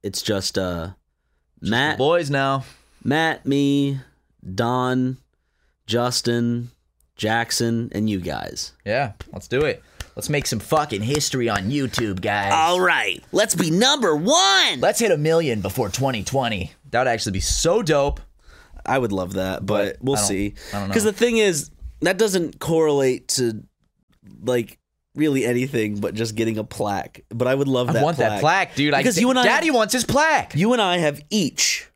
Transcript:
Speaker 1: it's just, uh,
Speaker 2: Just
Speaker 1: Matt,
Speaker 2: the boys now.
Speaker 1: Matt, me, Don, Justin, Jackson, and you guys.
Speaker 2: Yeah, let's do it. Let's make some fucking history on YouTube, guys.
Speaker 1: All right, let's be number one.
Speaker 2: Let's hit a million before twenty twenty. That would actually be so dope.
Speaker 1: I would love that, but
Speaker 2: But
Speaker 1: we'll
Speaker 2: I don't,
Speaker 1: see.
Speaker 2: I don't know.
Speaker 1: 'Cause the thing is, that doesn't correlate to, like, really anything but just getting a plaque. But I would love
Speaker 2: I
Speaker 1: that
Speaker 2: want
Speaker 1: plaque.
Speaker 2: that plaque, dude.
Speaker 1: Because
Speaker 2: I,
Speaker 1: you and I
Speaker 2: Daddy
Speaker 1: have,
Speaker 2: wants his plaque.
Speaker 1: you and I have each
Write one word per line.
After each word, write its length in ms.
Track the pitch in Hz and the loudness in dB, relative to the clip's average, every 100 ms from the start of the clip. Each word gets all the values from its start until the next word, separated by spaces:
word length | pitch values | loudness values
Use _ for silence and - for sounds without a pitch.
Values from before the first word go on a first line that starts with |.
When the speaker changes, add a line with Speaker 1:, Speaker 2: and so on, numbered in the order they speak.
Speaker 1:
it's 200 | 107 - | -8 -8
just, 340 | - 101 - - | -4 -2 -2 -4
uh, 320 | 92 85 82 - _ _ _ _ _ _ | -4 -4 -8 -12 _ _ _ _ _ _
Speaker 2:
Just 100 | - | -2
Speaker 1:
Matt, 260 | 113 147 135 | 0 0 0
Speaker 2:
the 60 | |
boys 260 | 139 175 147 | 2 2 0
now. 340 | 139 135 135 - - _ _ | 0 0 -2 -6 -20 _ _
Speaker 1:
Matt, 400 | - 147 160 - 131 | -2 0 0 -2 0
me, 520 | 139 139 143 139 135 - _ _ _ - | 2 2 2 0 -4 -10 _ _ _ -10
Don, 640 | 95 117 127 127 127 127 131 _ _ _ _ _ _ - | -2 0 0 0 0 -2 -4 _ _ _ _ _ _ -4
Justin, 840 | 113 123 120 - 120 120 120 120 _ _ _ _ - | -2 0 -2 0 0 0 -2 -6 _ _ _ _ -6
Jackson, 760 | 107 113 117 - 117 117 117 | 0 0 0 -2 0 0 -4
and 160 | - 107 | -4 -2
you 100 | 98 | -2
guys. 540 | 80 62 50 - - _ 98 | -4 -8 -8 -10 -12 _ -4
Speaker 2:
Yeah, 280 | 117 135 - - | -2 -4 -8 -16
let's 160 | - - | -16 -6
do 140 | 135 | -2
it. 200 | 151 - _ _ - - | -2 -4 _ _ -16 -12
Let's 140 | - | -4
make 160 | 147 - | -2 -2
some 120 | 117 | -6
fucking 420 | - 160 147 101 | 0 0 0 -4
history 480 | 110 147 - 131 117 | -2 -2 0 0 0
on 220 | 101 95 | 0 -2
YouTube, 500 | 143 131 - 110 95 | -2 -2 -2 -2 -2
guys. 320 | 101 104 98 | -2 -2 0
Speaker 1:
All 260 | 160 165 180 | 2 2 2
right, 440 | 185 151 107 87 - | 2 2 0 -6 -4
let's 240 | 170 214 170 | 0 0 0
be 140 | 170 | 2
number 460 | 170 254 294 208 151 | 4 4 4 2 2
one. 640 | 180 330 381 392 294 147 | 4 4 4 4 2 2
Speaker 2:
Let's 200 | 175 208 | 0 2
hit 120 | 226 | 2
a 60 | 160 | 2
million 440 | 151 165 160 110 | 4 2 2 -2
before 280 | 95 95 107 | -2 -2 -4
twenty 340 | 110 135 120 | -2 -2 -2
twenty. 480 | 92 135 123 104 82 - 135 | -2 -2 -2 -4 -6 -12 -4
That 80 | 113 | 0
would 80 | 127 | 0
actually 260 | 113 113 | 0 -2
be 60 | 95 | -2
so 400 | - - 160 208 | -2 0 2 2
dope. 400 | 175 147 139 - - _ - - - - - | 2 2 2 -2 -12 _ -20 -20 -20 -14 -2
Speaker 1:
I 120 | 135 | 0
would 140 | 120 | 0
love 220 | 98 92 | -2 -2
that, 320 | 92 95 92 95 | -2 -2 -4 -2
but 320 | 107 101 - | 0 0 -2
Speaker 2:
But 60 | |
Speaker 1:
we'll 120 | 127 139 | -2 0
Speaker 2:
I 40 | |
don't, 80 | 101 | 0
Speaker 1:
see. 260 | 98 101 - - | 0 -4 -6 -10
Speaker 2:
I 80 | 202 | -8
don't 80 | 98 | -2
know. 40 | |
Speaker 1:
'Cause 100 | 214 | 0
the 100 | 214 | 0
thing 240 | 202 240 226 | 2 2 4
is, 340 | 208 156 143 - - - | 2 0 -6 -14 -16 -4
that 160 | 170 190 | -2 2
doesn't 400 | 220 185 160 - | 2 2 -2 -6
correlate 680 | - 165 156 143 131 127 - | -2 2 2 4 2 0 -4
to, 340 | - 120 110 - _ _ _ _ _ 98 - | -2 -2 -2 -14 _ _ _ _ _ -20 -10
like, 340 | 110 123 117 - _ _ _ 135 | -2 -2 -2 -12 _ _ _ -2
really 300 | 151 135 117 | 0 2 0
anything 540 | 123 131 131 107 104 | 0 0 -2 -2 -2
but 140 | 101 | -4
just 220 | 107 113 107 | -4 -4 -2
getting 220 | 113 107 | -2 -2
a 60 | |
plaque. 600 | 104 - 107 98 - - _ | -6 -6 -4 -4 -6 -14 _
But 180 | 113 123 | -4 0
I 80 | 135 | 0
would 120 | 139 | 2
love 220 | 127 123 | 0 0
Speaker 2:
I 40 | |
Speaker 1:
that 100 | 113 | 2
Speaker 2:
want 140 | 151 156 | 0 2
Speaker 1:
plaque. 120 | 113 | 0
Speaker 2:
that 80 | 104 | 2
plaque, 340 | 147 185 180 - | 2 2 0 0
dude. 180 | 147 | 2
Speaker 1:
Because 240 | 139 247 180 | 2 2 2
Speaker 2:
I, 40 | |
Speaker 1:
you 80 | 240 | 2
and 80 | 254 | 4
I 40 | |
Speaker 2:
Daddy 240 | 240 277 320 | 4 2 2
Speaker 1:
have, 80 | 254 | 2
Speaker 2:
wants 180 | 214 | 2
his 100 | 254 220 | 0 0
plaque. 480 | 254 320 294 - 147 | 2 4 2 0 0
Speaker 1:
you 180 | 202 | 2
and 80 | 247 | 4
I 160 | 196 175 | 2 2
have 200 | 156 143 - | 0 -2 -4
each 600 | 214 156 - - - - | -2 0 0 -2 -2 -8